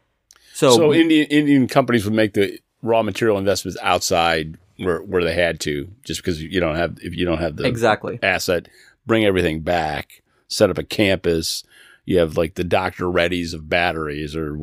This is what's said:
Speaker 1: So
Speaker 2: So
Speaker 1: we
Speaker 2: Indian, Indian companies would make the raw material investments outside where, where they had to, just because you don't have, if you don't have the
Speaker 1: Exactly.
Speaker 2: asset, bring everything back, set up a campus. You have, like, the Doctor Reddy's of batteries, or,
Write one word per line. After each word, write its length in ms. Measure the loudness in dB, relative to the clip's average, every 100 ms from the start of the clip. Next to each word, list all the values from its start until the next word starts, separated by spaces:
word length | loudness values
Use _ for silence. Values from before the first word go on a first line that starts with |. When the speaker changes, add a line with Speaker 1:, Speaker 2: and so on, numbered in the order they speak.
| _ _ _ _ _
Speaker 1:
So 160 | 0 4 6
Speaker 2:
So 120 | 6
Speaker 1:
we 120 | 4
Speaker 2:
Indian, 260 | 4 4 4
Indian 400 | 2 4 4 4
companies 360 | 2 2 2
would 100 | 2
make 200 | 0 2
the 240 | 2 0 -2 _ _
raw 200 | 0 0
material 360 | 0 0 0 0
investments 400 | 0 -2 -2 -6
outside 760 | 0 0 0 0 2 0 -2 -10 _ -8
where, 240 | -4 -4
where 200 | -2 -2
they 120 | 0
had 260 | 0 0 0
to, 300 | -4 -6 -8 -14
just 160 | -10 -8
because 200 | -4 -6
you 180 | -4 -2
don't 160 | 0 0
have, 220 | -4 -6
if 120 | -10
you 120 | -6 -2
don't 120 | -2
have 180 | -4 -4
the 100 | -4
Speaker 1:
Exactly. 520 | 0 0 0 -4 -4
Speaker 2:
asset, 460 | -2 -2 0 -2 -4 _ _ _ 0
bring 180 | 2
everything 360 | 4 4 2 0
back, 640 | -2 -2 -2 -4 -10 -18 _ _ -8
set 220 | 0 2
up 80 | 0
a 40 |
campus. 800 | -6 0 0 2 0 0 -2 -6 -10 _ -20 _ -2
You 120 | 2
have, 180 | 2 0
like, 180 | -2
the 100 | -2
Doctor 460 | -2 0 -2 -4 -2
Reddy's 440 | 0 0 0 -6
of 140 | -8 -4
batteries, 680 | 0 0 -2 -6 -6 -6
or, 240 | -6 -6 -8